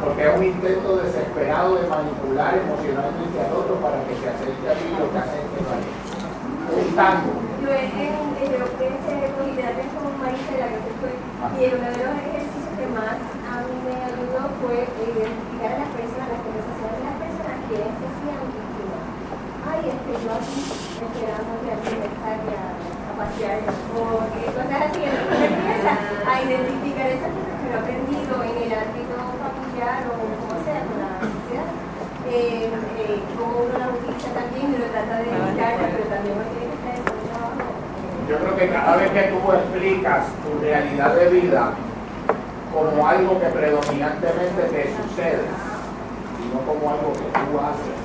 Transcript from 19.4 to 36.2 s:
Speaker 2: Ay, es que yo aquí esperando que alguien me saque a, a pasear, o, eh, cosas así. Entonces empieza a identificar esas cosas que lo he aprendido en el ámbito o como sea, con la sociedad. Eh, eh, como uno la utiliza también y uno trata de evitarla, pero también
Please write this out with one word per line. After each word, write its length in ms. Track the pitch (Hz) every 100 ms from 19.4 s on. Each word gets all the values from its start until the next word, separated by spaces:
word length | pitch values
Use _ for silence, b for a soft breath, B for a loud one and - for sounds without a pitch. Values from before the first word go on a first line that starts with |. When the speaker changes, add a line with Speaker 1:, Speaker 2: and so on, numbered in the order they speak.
| - -
Speaker 2:
Ay, 160 | 302 320 277
es 80 | 247
que 80 | 220 240
yo 80 | 226 226
aquí 240 | - 277 277 - - -
esperando 520 | 233 247 220 220 226 226
que 60 | 233
alguien 240 | 226 220 226
me 160 | 214
saque 400 | - - 220 - -
a, 80 | - -
a 360 | - - - -
pasear, 320 | - - 208 208 214 - 220 226
o, 240 | 226 226 220 220
eh, 160 | 233
cosas 280 | - 254 277
así. 160 | 302 -
Entonces 480 | - - - 302 294
empieza 440 | - 381 440 403 - - 208 -
a 60 | 262
identificar 640 | 262 254 254 269 285 269 262
esas 220 | 262 339
cosas 220 | 381 - -
que 100 | -
lo 40 |
he 80 | 226
aprendido 520 | 233 247 269 285 - 254
en 120 | 233 240
el 120 | 233 220
ámbito 320 | 214 240 240 240 247 247 208 - - 247
o 320 | 240 247 247
como 480 | 233 220 214 214 220
sea, 200 | - 202
con 120 | 196 294
la 160 | - -
sociedad. 480 | 220 - - 247 330 - - - - - 254
Eh, 400 | 240 480 233 226
eh, 520 | 226 - - 214 202 - -
como 260 | 233 240
uno 140 | 247 254
la 80 | 254
utiliza 400 | 240 240 247 - 254
también 340 | 240 247 285
y 40 | 254
uno 100 | 233
trata 260 | 220 214 226
de 100 | 233
evitarla, 540 | 220 196 208 226 233 175
pero 160 | 160
también 280 | 135 202